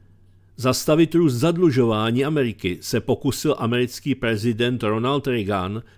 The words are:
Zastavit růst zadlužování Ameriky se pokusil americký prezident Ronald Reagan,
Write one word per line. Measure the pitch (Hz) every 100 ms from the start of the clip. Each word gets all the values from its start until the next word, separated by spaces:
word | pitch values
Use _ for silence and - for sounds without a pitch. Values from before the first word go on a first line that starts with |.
| - _ _ _ _ -
Zastavit | 117 - - 156 160
růst | 165 165
zadlužování | 120 160 170 175 127 117 107 113 120
Ameriky | 139 151 123 107 90 87
se | - 117
pokusil | - 113 139 - 156 -
americký | 113 120 123 - 147
prezident | 131 117 107 117 110 120 123
Ronald | 107 110 123 143 131
Reagan, | 120 98 101 92 107 -